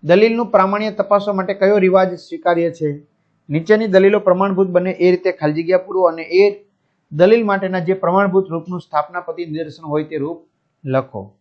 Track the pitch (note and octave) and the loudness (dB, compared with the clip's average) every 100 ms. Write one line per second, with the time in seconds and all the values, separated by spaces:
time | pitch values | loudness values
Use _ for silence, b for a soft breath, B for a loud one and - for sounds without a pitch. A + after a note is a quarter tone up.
0 | D3 F3+ A3 A#3 A#3 G#3 F#3+ G#3 G#3+ G#3 | 2 4 4 0 0 2 2 0 -4 -6
1 | G3+ G3+ G3+ G3 F#3 G3 F#3+ G#3 F#3+ F#3 | 0 0 0 -4 -4 0 2 2 4 2
2 | F#3 F3 - E3 F3 E3+ E3+ E3 D3+ D3 | 2 -4 -12 -6 -2 0 -2 -4 -6 -8
3 | _ _ _ _ _ D3 E3 G#3+ A3 F#3+ | _ _ _ _ _ -6 0 0 4 4
4 | G3 G3+ G3 F3+ G3 F#3+ F#3+ F3 F3+ F#3 | 4 2 2 0 0 0 0 0 -2 0
5 | F3+ F3+ F#3 F3 D3+ D3+ E3 F#3 F#3 F#3 | 2 2 0 -2 -4 -2 0 -2 0 0
6 | F3+ E3 D#3+ F3+ G3+ G3+ _ _ _ _ | 0 0 -2 2 2 0 _ _ _ _
7 | _ D3 F3+ A3+ G#3+ G3 F#3+ F#3 E3 F#3+ | _ 2 4 4 2 -2 -2 -4 -4 -2
8 | F3 F#3 G3+ F#3 F#3+ E3 E3 F3+ - D3+ | 0 2 2 0 -2 -6 -8 -12 -6 -4
9 | D3 F3+ F3 E3 E3+ D#3 D#3+ - D#3+ D3+ | -4 -8 -12 -10 -8 -8 -10 -12 -6 -6
10 | D#3 D#3 C#3+ E3+ _ _ _ _ C#3 C3 | -6 -8 -8 -10 _ _ _ _ -4 -4
11 | B2 G#2+ G2+ _ | -4 -12 -16 _